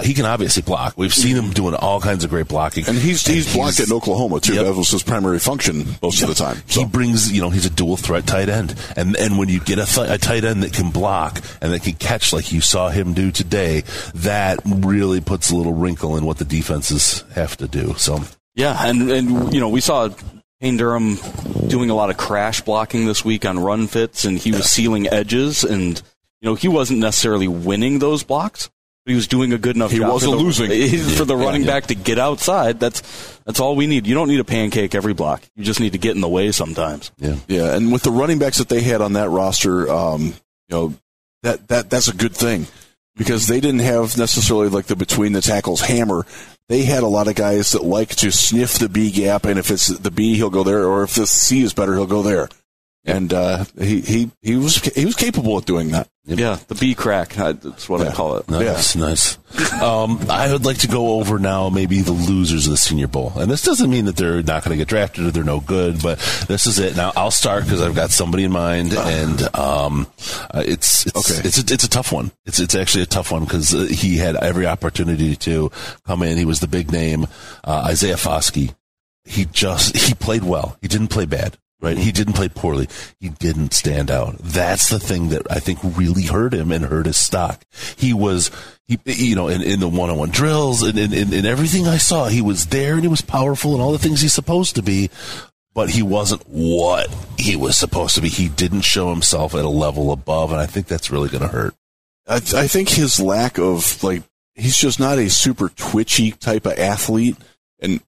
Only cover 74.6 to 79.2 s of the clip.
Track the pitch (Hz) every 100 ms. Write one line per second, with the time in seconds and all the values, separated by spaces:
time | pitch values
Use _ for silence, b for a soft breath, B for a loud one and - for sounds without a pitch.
74.6 | 87 82 85 - 85 80 80 73 - 80
75.6 | 76 B B B - 87 85 85 82 78
76.6 | 82 90 82 85 80 78 78 B B B
77.6 | 71 76 - 85 101 82 78 78 - 76
78.6 | 65 - _ _ _ _